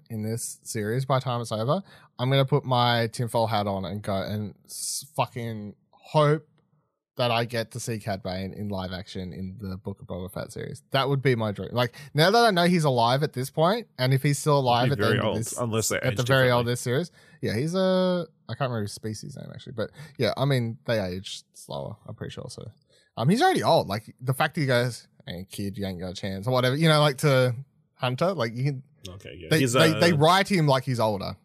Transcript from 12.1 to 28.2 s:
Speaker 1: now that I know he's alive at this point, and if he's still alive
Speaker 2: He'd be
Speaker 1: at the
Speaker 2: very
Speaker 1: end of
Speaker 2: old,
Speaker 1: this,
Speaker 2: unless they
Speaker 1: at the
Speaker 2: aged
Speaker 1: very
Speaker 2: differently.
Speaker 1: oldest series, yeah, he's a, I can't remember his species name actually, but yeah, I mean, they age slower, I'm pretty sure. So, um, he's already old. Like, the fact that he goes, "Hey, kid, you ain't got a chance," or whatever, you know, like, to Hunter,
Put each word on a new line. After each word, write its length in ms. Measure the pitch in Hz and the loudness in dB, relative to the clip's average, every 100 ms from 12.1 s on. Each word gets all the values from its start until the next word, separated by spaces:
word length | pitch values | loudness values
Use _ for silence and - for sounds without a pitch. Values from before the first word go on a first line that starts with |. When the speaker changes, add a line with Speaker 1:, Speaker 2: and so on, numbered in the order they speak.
Speaker 1:
now 160 | 143 170 | 2 6
that 120 | 226 233 | 6 6
I 60 | |
know 140 | 180 175 | 6 4
he's 180 | 180 | 4
alive 380 | 151 123 117 135 | 4 4 4 4
at 80 | 151 | 0
this 160 | - 131 | -4 -6
point, 380 | - 165 233 220 - | 2 2 2 -4 -2
and 140 | 127 | 2
if 80 | 131 | 2
he's 140 | 147 139 | 2 0
still 200 | 151 143 | 2 2
alive 300 | 127 120 127 | 4 4 2
Speaker 2:
He'd 80 | 135 | 2
be 60 | |
Speaker 1:
at 20 | 104 | 2
the 0 | |
Speaker 2:
very 120 | 104 | 2
Speaker 1:
end 20 | |
of 40 | 110 | 2
Speaker 2:
old, 100 | 87 | -2
Speaker 1:
this, 180 | 117 - | -4 -4
Speaker 2:
unless 320 | 120 110 107 | -2 0 0
they 60 | 101 | 0
Speaker 1:
at 40 | |
the 60 | 131 | 0
Speaker 2:
aged 80 | 107 | -2
Speaker 1:
very 80 | 120 135 127 | 2 4 4
Speaker 2:
differently. 40 | |
Speaker 1:
oldest 320 | 123 120 120 | 4 2 -2
series, 280 | 123 127 175 - - - | -2 -2 -2 -8 -20 -8
yeah, 140 | 110 101 | -4 -2
he's 180 | 156 185 | -2 0
a, 500 | 185 185 185 180 170 _ - | 2 2 2 0 -4 _ -14
I 40 | |
can't 160 | 113 131 | -6 -4
remember 100 | 120 | -4
his 100 | 104 | -6
species 440 | - 110 107 101 - | -8 -8 -8 -12 -14
name 120 | 50 | -16
actually, 200 | 50 - | -16 -12
but 180 | 107 104 - 151 - | -8 -8 -8 -18 -2
yeah, 160 | 110 - | -2 0
I 80 | 139 | 0
mean, 320 | 131 117 113 - | 0 -2 -6 -2
they 140 | 113 | -2
age 440 | 95 92 101 - - | -2 -6 -10 -14 -16
slower, 420 | - - 71 69 110 - | -20 -12 -10 -10 -12 -16
I'm 80 | 110 | -14
pretty 160 | - | -12
sure. 140 | - - | -12 -14
So, 200 | - - - _ _ _ - | -14 -16 -20 _ _ _ -2
um, 120 | 123 | 2
he's 120 | 226 | 4
already 220 | 370 294 | 4 4
old. 240 | 113 156 90 | 4 2 2
Like, 260 | 101 - - | -4 -8 -8
the 140 | 127 | -4
fact 220 | 131 156 - | 0 -2 0
that 60 | |
he 60 | 135 | 2
goes, 400 | 123 123 117 - _ - | 2 0 -4 -14 _ -14
"Hey, 220 | 90 95 | -14 -12
kid, 280 | - 101 98 | -8 -8 -6
you 80 | 95 | -6
ain't 160 | 90 | -6
got 80 | 92 | -8
a 40 | 92 | -8
chance," 320 | 101 95 98 | -8 -6 0
or 40 | |
whatever, 240 | 127 127 139 | 2 2 4
you 140 | 165 | 4
know, 100 | 151 | 4
like, 200 | 147 131 | 4 2
to 360 | 156 131 127 117 139 _ _ _ | 2 4 4 0 -8 _ _ _
Hunter, 360 | 127 127 | -4 -2